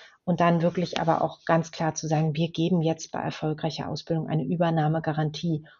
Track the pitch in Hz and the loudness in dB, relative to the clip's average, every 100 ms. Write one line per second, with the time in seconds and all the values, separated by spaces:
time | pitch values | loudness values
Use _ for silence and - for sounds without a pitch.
0 | - _ - 175 170 170 170 175 170 - | -20 _ -2 4 4 6 2 0 -2 -2
1 | 160 160 160 - - 170 165 - 165 151 | 2 2 0 -4 0 2 2 -2 -4 -2
2 | 156 156 160 147 165 170 165 185 160 160 | 0 2 2 0 -2 0 2 2 2 0
3 | - - - - 156 151 160 - - 151 | -4 -6 -6 -4 -4 -2 -4 -6 -8 -8
4 | - 165 156 156 165 175 170 165 151 160 | -4 -4 -2 -2 -2 0 2 2 2 0
5 | 160 151 156 156 175 156 - - | 0 -2 -2 -2 -4 -4 -6 -20